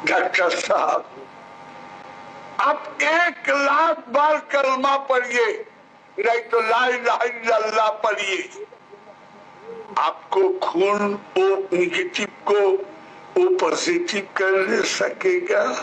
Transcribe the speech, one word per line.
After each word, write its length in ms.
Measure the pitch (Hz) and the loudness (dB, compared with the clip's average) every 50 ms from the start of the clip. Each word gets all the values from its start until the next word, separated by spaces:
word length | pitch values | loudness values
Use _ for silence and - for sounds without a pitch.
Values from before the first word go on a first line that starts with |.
| - | 0
ডাক্তার 440 | - - 185 - - - - 180 170 | 2 0 2 0 0 0 2 2 2
সাহেব, 520 | - - - - 208 165 139 156 - - - - - - 135 - - - - - - - - - - - - - - - - - - - - - - - - - - - | 0 0 0 0 0 2 2 0 0 -2 -4 -8 -18 -20 -20 -20 -20 -20 -20 -20 -20 -20 -20 -20 -20 -20 -20 -18 -18 -18 -18 -18 -18 -18 -18 -18 -18 -18 -18 -12 -6 -2
आप 360 | 285 277 302 294 - - - - | 0 0 0 -2 -4 -14 -6 -2
एक 460 | 294 294 320 339 349 339 277 - - 277 | 0 2 2 2 2 0 -2 -4 -2 -2
लाख 580 | 277 285 277 277 277 302 320 330 311 320 - 240 | 0 2 2 2 2 4 4 2 0 -2 -6 -2
बार 280 | 233 285 294 311 302 294 302 - | 0 2 4 4 2 0 -2 -2
कलमा 440 | - 277 269 262 262 254 262 269 269 | 0 0 2 2 0 0 2 2 2
पढ़िए, 500 | 269 269 - 262 247 240 240 240 240 233 214 - - - - - - - - - - - - - 190 | 0 0 0 0 0 0 0 0 2 2 2 0 -4 -10 -14 -18 -20 -20 -20 -20 -20 -20 -14 -8 -2
नहीं 220 | 208 233 233 233 | 0 0 0 0
तो 200 | 226 - 226 233 | -2 0 0 0
ला 260 | 226 220 226 233 247 | 2 2 2 2 2
इलाहा 380 | 254 247 240 233 233 220 - 233 | 2 0 0 0 0 0 0 0
इल्लल्लाह 640 | 247 240 233 226 233 226 214 214 220 220 220 220 214 214 214 - | -4 -4 -4 0 2 2 2 2 0 2 2 2 2 0 0 -2
पढ़िए। 600 | 226 202 202 202 196 185 170 - - - 196 208 - - - - - - - - - - - - - - - - - - - 415 453 466 453 440 - 202 - | -2 0 0 -2 -2 -2 -4 -6 -8 -12 -16 -16 -16 -18 -20 -20 -20 -20 -20 -20 -20 -20 -20 -20 -20 -20 -20 -20 -20 -20 -20 -16 -16 -14 -14 -14 -6 -4 -2
आपको 500 | - - 160 - - - - 190 190 185 - - | -2 -2 -2 -6 -10 -4 0 2 2 2 0 -2
खून 560 | - - - 170 190 202 208 208 208 202 202 202 - - - 190 | -4 -2 0 2 2 2 2 0 0 -2 -4 -6 -10 -4 0 2
ओ 60 | 185 190 196 190 - - | 2 2 2 0 -2 -2
नेगेटिव 560 | 175 175 180 175 175 190 180 180 - - 208 196 - - - - | 0 0 0 0 0 -4 -4 -4 -4 -6 -6 -6 -8 -8 -2 0
को 100 | 202 208 202 190 190 190 - - - - - - - - - - - - | 2 4 4 4 2 2 -2 -8 -14 -18 -20 -20 -20 -20 -20 -2 2 2
ओ 80 | 359 370 370 | 4 4 4
पॉजिटिव 720 | - 185 160 - - - 165 175 175 175 - - 202 196 - - | 2 2 0 0 0 0 2 2 2 2 2 -2 -6 -6 -6 -2
कर 160 | - 190 190 190 190 190 202 | 0 2 2 4 2 2 2
ले 140 | 226 214 | 0 0
सकेगा? 840 | 190 - - - 196 - - - - 190 180 180 175 - - - - 254 247 - | 0 -2 -2 -2 -2 -2 -2 -2 0 0 0 0 0 0 0 2 2 0 -2 -6